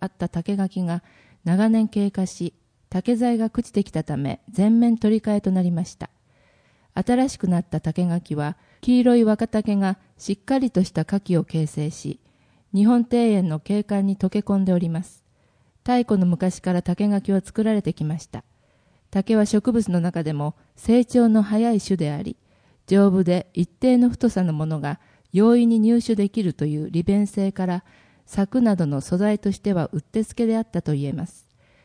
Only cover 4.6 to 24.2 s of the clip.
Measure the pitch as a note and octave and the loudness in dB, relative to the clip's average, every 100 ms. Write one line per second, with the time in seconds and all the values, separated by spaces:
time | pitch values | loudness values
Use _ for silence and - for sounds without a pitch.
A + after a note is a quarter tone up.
4.6 | G#3 A3+ A#3 A3+ G#3+ A3 G#3+ G#3 F#3+ F#3 | 4 4 4 2 0 0 0 -2 0 0
5.6 | F3+ E3 F3+ - - _ _ _ _ _ | 0 -2 -4 -10 -18 _ _ _ _ _
6.6 | _ _ _ - G#3+ B3 C4+ - F3+ F3 | _ _ _ -6 0 0 0 -2 -2 -2
7.6 | - - D#3+ E3+ F3 E3+ - D3 D3 - | -2 -6 -4 -2 -2 -2 -4 -6 -6 -8
8.6 | _ _ - B3 B3 A#3+ A3 G#3+ A3+ G#3+ | _ _ 2 4 6 4 4 2 -2 -2
9.6 | G#3+ G3+ F#3+ G3 _ _ - G3+ - C4+ | -2 0 0 -4 _ _ -8 -6 -2 0
10.6 | B3+ F3+ F#3 - D#3 G3 - E3+ C#3+ D#3+ | 0 0 0 -2 -2 -4 0 -2 0 -2
11.6 | D3+ - D3+ - - - _ _ _ _ | -4 -4 -8 -8 -12 -12 _ _ _ _
12.6 | _ G3 G#3+ B3 A#3 A#3+ A#3 G3+ F3+ D#3+ | _ 2 4 4 2 2 2 2 0 -4
13.6 | - G#3 - G3 G3 G3 F#3 G#3 - G3 | -4 -4 -2 -2 -2 -2 -2 -2 -2 0
14.6 | F#3+ F3 E3+ D#3+ - - _ _ _ _ | 2 0 0 -4 -8 -16 _ _ _ _
15.6 | _ _ - B3 A#3+ G3+ F3+ E3+ F#3 - | _ _ -2 0 2 2 2 0 -2 -4
16.6 | F#3 F3+ F3 F3+ G#3 G3+ - F#3+ - - | -4 -2 -2 -2 0 0 0 -2 -2 -4
17.6 | A3 G#3+ D#3 - D#3 D#3+ - A#2 - _ | -2 -2 -2 -4 -6 -6 -10 -18 -18 _
18.6 | _ _ _ _ _ G3 F#3+ A3 G#3 G#3 | _ _ _ _ _ -4 0 2 2 0
19.6 | B3 A#3 G3+ F3 F3 E3+ D#3 D3 D3 - | 0 0 0 0 -2 -4 -4 -4 -6 -10
20.6 | _ - - A#3+ A#3 B3 A#3 A3 G3+ G#3+ | _ -6 2 2 4 4 4 4 2 0
21.6 | A#3 G#3+ - F#3 D3 C#3+ - - _ _ | 0 0 -2 -2 -2 -6 -8 -14 _ _
22.6 | _ _ - G3 G3+ F#3 F3 F3+ - - | _ _ 0 4 4 4 2 0 -2 -4
23.6 | F3 _ B3+ B3 B3 A#3 | -6 _ 2 4 2 2